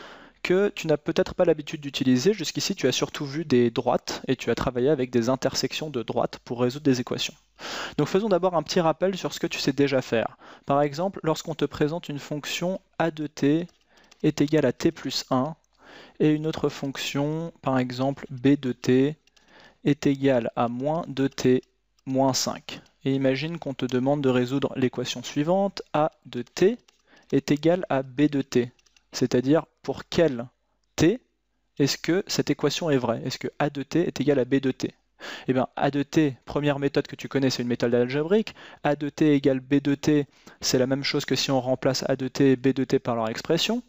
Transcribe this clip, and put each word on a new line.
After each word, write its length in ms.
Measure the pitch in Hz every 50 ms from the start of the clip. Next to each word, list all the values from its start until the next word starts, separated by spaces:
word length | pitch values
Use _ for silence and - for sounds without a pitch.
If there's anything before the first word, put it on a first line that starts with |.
| - - - - - - _ _
que 280 | - - 180 190 202 202
tu 180 | - - - 160
n'as 80 | 147
peut-être 400 | - - 165 160 - 190 - -
pas 80 | - 180
l'habitude 360 | 165 160 151 147 - - 151
d'utiliser. 520 | 147 139 - - 135 131 127 123 131 190
Jusqu'ici, 420 | 220 190 151 - - 147 - - 196
tu 140 | - - 127
as 40 |
surtout 320 | - - 147 - - - 147
vu 200 | 139 135 160 170
des 260 | 147 131 123 120 117
droites 520 | 117 131 - 123 127 - - - - - -
et 80 | - 131
tu 160 | - - 120
as 60 | 117
travaillé 320 | - - 135 123 123 123 143
avec 240 | 156 127 127 123
des 160 | 123 120 113 123
intersections 600 | 131 127 - 131 - - - 127 - - 156 156
de 140 | 139 120
droites 380 | 113 - 120 117 - - - -
pour 200 | - - 123 120
résoudre 220 | 123 123 127 147
des 180 | 151 139 131 123
équations. 340 | 120 - - 120 - - - _ _ _ _ - - - - - - - -
Donc 120 | - 147 -
faisons 200 | - 190 226 214
d'abord 280 | 185 170 180 185 180
un 80 | 160 151
petit 160 | - - 190
rappel 360 | 165 160 151 - 180 196 190
sur 160 | 180 - 143
ce 60 | - -
que 80 | -
tu 140 | 170 - -
sais 120 | - 143
déjà 300 | 131 135 143 135 139 131
faire. 340 | - - 117 113 113 - - - - - - - -
Par 160 | - 139 143
exemple, 380 | 147 147 139 151 185 196 - -
lorsqu'on 320 | - 160 156 - - 165 151
te 100 | - 147
présente 440 | - - - 151 147 165 175 - -
une 100 | 147 139
fonction 600 | - - 151 147 - - - - 170 180 190 - _ _ _ -
a 140 | 165 165
de 160 | 156 156 151 147
t 400 | - - 139 139 151 165 175 - _ _ _ _ _ _ _ _ - _ -
est 160 | 151 - -
égale 260 | 147 147 156 151 135
à 60 | 123
t 180 | - - - 165
plus 340 | 160 - - 135 - - - -
un 240 | 131 127 131 156 165 _ _ _ _ _ _ - - - - - _ -
et 120 | 151 151
une 180 | 151 151 156 160
autre 200 | - - - 147
fonction, 840 | - - 143 139 135 - - - - 139 143 151 156 160 165 165 - _
par 160 | - 139 131 131
exemple 480 | 127 123 123 123 131 139 139 - - -
b 260 | 135 123 123 139 143 143
de 120 | 139 127
t, 440 | 120 _ - - 127 131 135 147 156 _ _ _ _ _ _ _ - - - - _ _ -
est 220 | 147 139 - - 147
égale 420 | 139 135 135 135 131 120 113 - -
à 100 | 120 120
moins 380 | 117 120 123 135 147 160 165 -
deux 220 | - 127 131 135 135
t 340 | - - - 127 127 - - _ _ _ _ _ _ _ -
moins 300 | 135 131 131 135 131 127
cinq. 460 | - - - - - - - - - - _ _ _ -
Et 100 | 135 135
imagine 460 | 135 135 131 131 135 151 160 170 156
qu'on 140 | - 143 131
te 120 | - 131
demande 360 | 123 127 127 127 139 147 151
de 60 | 139 131
résoudre 440 | 127 127 123 120 139 139 135 - -
l'équation 480 | 131 127 123 - 127 123 - - 127
suivante, 600 | 120 - - 143 147 165 180 196 196 196 - - - _
a 180 | - 151 151 160 _ _ -
de 160 | 131 120 120
t 360 | 120 _ - - 180 208 247 - _ _ _ _ _ _ _ - _ -
est 220 | 139 139 - -
égal 340 | 147 147 151 160 175 185 - -
à 120 | 139 135
b 200 | 139 131 123 135
de 200 | 147 143 143 135
t. 300 | 131 - - 123 120 123 - _ _ _ _ _ _ _ -
C'est-à-dire 520 | - 131 - - 123 123 135 156 160 147 _ _ _
pour 220 | - - 131 - - -
quel 380 | - 175 170 151 127 117 127 - _ _ _ _ _ _ _ _ -
t 240 | - 156 170 233 254 _ _ _ _ _ _ _ _ _ _ _ -
est-ce 200 | 143 139 - -
que 260 | - - 170 196 -
cette 220 | - - - - -
équation 400 | 143 - - 143 - - 180 160
est 80 | 143
vraie ? 240 | 131 120 117 113 131 156
Est-ce 120 | 131 - -
que 100 | - 123 - -
a 100 | 151 143
de 140 | 143 139
t 240 | 131 - - 160 180
est 140 | - - -
égal 160 | 127 147 143 131
à 80 | 120
b 80 | 123 139
de 160 | 135 135 131
t ? 240 | - - - - - _ _ _ _ - - - - - - -
Eh 40 |
bien, 160 | 127 127 - - -
a 140 | - - 139
de 120 | 135 143
t, 360 | 139 - - 160 156 139 123 - -
première 320 | - - 143 147 147 139 143
méthode 280 | 143 143 - 147 -
que 100 | - -
tu 120 | - - 113
connais, 220 | - 135 139 127
c'est 120 | - -
une 60 | 120 120
méthode 260 | 117 - 123 120 123
algébrique. 600 | 120 123 123 135 147 156 165 202 226 214 - - - - - - - -
A 120 | 147 147
de 140 | 147 147 143
t 240 | - - 160 151 143
égale 260 | 139 139 139 135 131
b 220 | 127 131 143 143
de 120 | 135 147 139
t, 320 | - - 160 151 147 139 - _ _ - - - -
c'est 160 | - - - 127
la 80 | 123
même 180 | 131 135 139 139
chose 220 | - - 147 -
que 100 | - 135
si 140 | - - -
on 100 | 139 131
remplace 440 | 120 127 131 - - 135 131 - - -
a 80 | 135
de 100 | 131 131
t 260 | 127 - - 143 135
et 40 | 131
b 120 | 123 127 135
de 160 | 127 139 131
t 140 | - 139 131
par 160 | - 127 117
leur 140 | 113 113 110
expression 540 | 113 - - - 165 160 - - 226 247 -